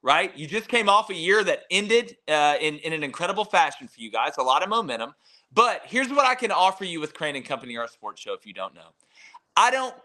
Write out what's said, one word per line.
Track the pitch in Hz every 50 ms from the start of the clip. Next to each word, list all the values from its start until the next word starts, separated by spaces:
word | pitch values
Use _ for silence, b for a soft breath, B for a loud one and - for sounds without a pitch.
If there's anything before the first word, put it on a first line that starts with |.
| -
right? | 127 147 165 196 185 -
You | 143 156
just | 147 180 220 220
came | - 247 233 214 202
off | 202 214 220 214
a | 190
year | 165 160 180 196 214 202
that | 175 147 - - _
ended, | 180 196 208 208 226 240 233 233 - _ _
uh, | - 151 151 147 147 147 131
in, | 151 156 151 151
in | - 160 160
an | 156 147
incredible | 135 120 - 170 180 196 208 208
fashion | 208 - 180 160 147 139 - 131
for | 117 _ _
you | 113 110
guys, | 104 110 123 147 147
a | - 131
lot | 131 131 151
of | 180 196
momentum. | 214 233 214 143 120 110 113 135 - b b b b b b b
But | 131 208 240 233 196 - -
here's | - 202 240 269 247
what | 277 294 277
I | 254 247
can | 247 247 208
offer | 185 160 185 190 185 - 196
you | 180 170 160
with | 151 151 -
Crane | - 160 151 143
and | 135 117
Company, | - 143 117 127 123 117
our | 117 117
sports | 113 _ _ - 104 104 -
show, | - 107 98
if | 92 _
you | 104 95
don't | 98 95 95 _
know. | 82 80 82 _ _ B B B B B B B B B _ _
I | - 214 247
don't | 254 262 262 254 - -